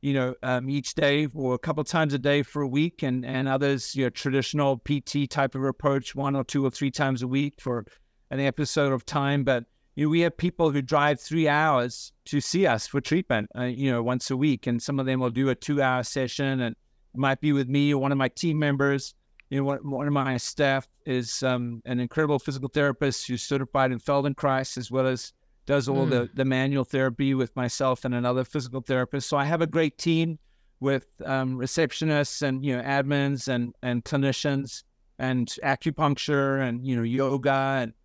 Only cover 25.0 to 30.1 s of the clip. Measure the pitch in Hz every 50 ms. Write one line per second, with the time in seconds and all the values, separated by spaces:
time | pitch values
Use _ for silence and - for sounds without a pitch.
25 | 131 131 127 123 - - _ _ _ _ _ _ _ - 139 143 135 139 139 135
26 | 135 - 135 123 120 120 - - 131 135 131 131 131 139 143 139 127 - - 135
27 | 131 131 120 - 143 135 135 131 127 117 _ - 127 120 - - 139 131 127 -
28 | - 131 123 120 120 123 123 127 127 - - 151 123 123 120 131 120 - 135 127
29 | 127 - - 143 131 - - 143 139 147 170 160 165 156 151 165 165 151 - _
30 | - 165